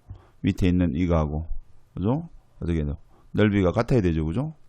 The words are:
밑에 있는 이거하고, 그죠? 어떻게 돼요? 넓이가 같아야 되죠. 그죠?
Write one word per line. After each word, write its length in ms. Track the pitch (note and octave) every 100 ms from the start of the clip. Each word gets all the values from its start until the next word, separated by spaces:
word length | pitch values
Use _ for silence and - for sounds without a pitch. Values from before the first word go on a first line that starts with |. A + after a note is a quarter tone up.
| - - - -
밑에 280 | - - F2+
있는 260 | F2+ F2
이거하고, 520 | C#2 F2+ E2 D2 D2+ E2 - - - -
그죠? 340 | - G2+ D3 E3+ - - -
어떻게 240 | E2 E2
돼요? 140 | D2 C#2 - - -
넓이가 400 | - G#2 G2+ F2+
같아야 300 | G2+ A#2 B2+
되죠. 240 | F2+ D#2+
그죠? 300 | D#2 G2+ D3+ -